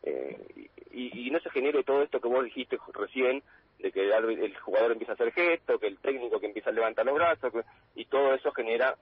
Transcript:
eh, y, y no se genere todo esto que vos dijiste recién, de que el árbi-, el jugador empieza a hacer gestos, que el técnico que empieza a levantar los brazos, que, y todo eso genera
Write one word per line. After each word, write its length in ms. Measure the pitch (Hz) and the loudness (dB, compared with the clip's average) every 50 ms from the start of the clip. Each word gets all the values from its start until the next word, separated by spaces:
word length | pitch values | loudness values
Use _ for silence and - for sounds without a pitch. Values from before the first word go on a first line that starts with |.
| - | -6
eh, 640 | - 71 64 65 69 55 52 50 50 - - - - _ - - - | -6 -6 -6 -6 -8 -10 -14 -16 -20 -20 -20 -20 -20 _ -20 -20 -16
y, 360 | - 123 127 - - 123 120 | -12 -10 -10 -10 -10 -8 -6
y 40 | 131 | -4
no 80 | 147 165 | -4 -4
se 80 | - 127 | -4 -2
genere 340 | - 139 127 143 147 143 131 | -4 0 0 2 2 0 0
todo 180 | - 135 143 | 2 2 2
esto 200 | 143 143 - - | 2 0 -2 -4
que 80 | - 117 | -2 2
vos 160 | 123 131 131 | 2 2 0
dijiste 320 | 113 - 131 123 _ - - - - - | 0 -6 -10 -6 _ -6 -8 -8 -12 -8
recién, 500 | - 101 - - 127 131 - 127 143 - _ - - _ _ _ _ | -8 -8 -6 -2 0 2 2 2 0 -4 _ -20 -20 _ _ _ _
de 120 | 95 95 | -6 -4
que 120 | - 95 98 | 0 0 2
el 80 | 101 | 4
árbi-, 320 | 107 113 113 113 113 - - | 4 2 2 0 0 0 -2
el 120 | 104 95 - | -4 -4 -8
jugador 320 | - - 90 107 113 117 | -8 0 2 2 4 4
empieza 220 | 117 110 113 - 107 | 2 0 -2 -6 -2
a 20 | |
hacer 160 | - 120 117 | 0 0 0
gestos, 480 | - 175 175 170 170 165 _ - 123 110 | 2 2 2 2 2 0 _ -2 0 0
que 80 | 107 | 0
el 100 | 104 98 | -4 -4
técnico 420 | - - - 139 131 120 117 107 107 | -2 -4 -2 -2 -2 -2 -2 0 0
que 60 | - | -2
empieza 240 | 104 104 110 - 120 | -2 -4 -4 -4 -2
a 40 | 107 | 0
levantar 300 | 113 113 113 - - 110 | 0 0 0 0 0 0
los 120 | 127 139 | 2 2
brazos, 360 | 156 170 170 160 - - 123 | 4 4 2 2 2 -2 -4
que, 100 | 110 117 113 - - _ _ _ _ | -2 -2 -6 -6 -14 _ _ _ _
y 100 | - 113 | -14 -6
todo 300 | _ - 135 143 135 135 | _ 2 4 4 4 4
eso 160 | 135 - 151 | 2 0 -2
genera 440 | - - 117 113 113 120 127 131 - _ | -2 -2 -2 0 2 2 2 2 0 _